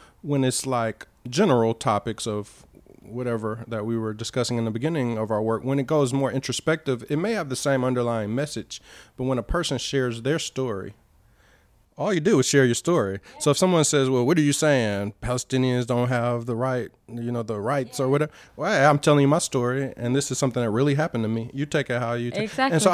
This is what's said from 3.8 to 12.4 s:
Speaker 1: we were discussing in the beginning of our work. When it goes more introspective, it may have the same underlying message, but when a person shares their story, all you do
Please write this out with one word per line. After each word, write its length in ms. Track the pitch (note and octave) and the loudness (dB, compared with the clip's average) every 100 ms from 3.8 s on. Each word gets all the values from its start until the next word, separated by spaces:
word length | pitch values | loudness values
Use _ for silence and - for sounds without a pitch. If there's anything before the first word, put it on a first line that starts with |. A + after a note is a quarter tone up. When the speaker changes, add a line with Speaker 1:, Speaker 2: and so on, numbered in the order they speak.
| G#2+ | -2
Speaker 1:
we 100 | A#2 | -2
were 160 | A2 | -4
discussing 460 | G#2+ A2+ B2+ A#2 A#2+ | -6 -6 -4 -2 -2
in 60 | |
the 80 | A2+ | -2
beginning 460 | A2 D3 E3 A#2+ A2 | -2 -2 -2 -2 -2
of 120 | A2 | -2
our 100 | G#2+ | -2
work. 220 | A2 A2+ | 0 -2
When 160 | B2+ C#3 | 0 -2
it 80 | B2 | 2
goes 260 | D#3 C3+ | 2 2
more 200 | C3+ C3+ | 0 0
introspective, 720 | B2+ - - - D#3+ - A#2+ A2 | -2 -4 -4 -2 -2 -2 -4 -2
it 80 | D3+ | -2
may 160 | G3 | -2
have 140 | A3 C#3+ | -2 -4
the 60 | |
same 300 | B2+ C#3+ C3+ | -4 0 0
underlying 500 | B2+ B2 A#2+ A#2 G#2 | 2 0 0 -2 -2
message, 480 | A#2+ D3 - - - - - - - | -4 -4 -8 -12 -16 -18 -20 -18 -6
but 80 | |
when 140 | B2+ B2+ | -2 -2
a 40 | |
person 340 | G#2+ F3 E3 B2+ | -2 -2 -2 -4
shares 440 | - C#3 B2+ A#2 | -2 -2 -2 -2
their 180 | B2 D#3 | -2 -2
story, 540 | - - B2+ G2 F#2+ - _ _ _ _ _ _ _ _ _ - | -4 -6 -4 -6 -8 -16 _ _ _ _ _ _ _ _ _ -6
all 140 | F3 | -2
you 80 | F3+ | 0
do 180 | D#3+ F3 | 4 4